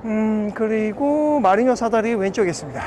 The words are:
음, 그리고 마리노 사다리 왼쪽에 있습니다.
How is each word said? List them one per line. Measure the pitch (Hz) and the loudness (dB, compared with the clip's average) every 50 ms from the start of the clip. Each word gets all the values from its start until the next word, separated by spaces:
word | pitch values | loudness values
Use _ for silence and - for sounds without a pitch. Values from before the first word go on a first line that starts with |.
| - | -4
음, | 226 214 220 220 220 220 214 208 208 202 | -2 -2 0 0 0 0 0 -2 -4 -4
그리고 | - 226 214 220 220 214 214 208 - 285 285 294 302 302 302 302 294 | -4 -2 -2 0 0 -2 -2 -2 -2 -2 0 0 0 2 2 2 2
마리노 | 226 185 190 202 240 262 247 | 4 4 4 4 4 2 2
사다리 | - 240 226 233 226 208 226 233 | 0 0 0 0 0 0 0 0
왼쪽에 | 220 190 196 190 247 214 175 | 0 0 -2 0 0 0 0
있습니다. | 165 - - - - - - | 0 -4 -8 -10 -10 -10 -10